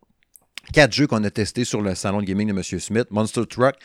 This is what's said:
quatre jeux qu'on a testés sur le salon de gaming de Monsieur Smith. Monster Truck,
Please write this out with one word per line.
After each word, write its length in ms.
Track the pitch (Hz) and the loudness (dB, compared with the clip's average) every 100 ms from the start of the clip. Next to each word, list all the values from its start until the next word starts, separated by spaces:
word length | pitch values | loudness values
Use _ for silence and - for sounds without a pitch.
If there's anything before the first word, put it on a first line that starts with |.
| _ _ _ _ _ - - | _ _ _ _ _ -20 0
quatre 180 | 156 135 | 4 4
jeux 160 | 123 147 | 4 2
qu'on 160 | 113 | 2
a 60 | 104 | -2
testés 340 | - 101 - | -2 -4 -2
sur 180 | 120 110 | -2 -2
le 140 | 101 90 | -2 -2
salon 240 | 101 101 | -2 -2
de 60 | 95 | -2
gaming 240 | 95 107 | -2 0
de 20 | |
Monsieur 280 | 98 87 90 | -2 -4 -6
Smith. 280 | - 107 123 | -2 -2 0
Monster 360 | 104 110 120 110 | -2 -2 -2 -4
Truck, 260 | 113 131 - | 2 0 0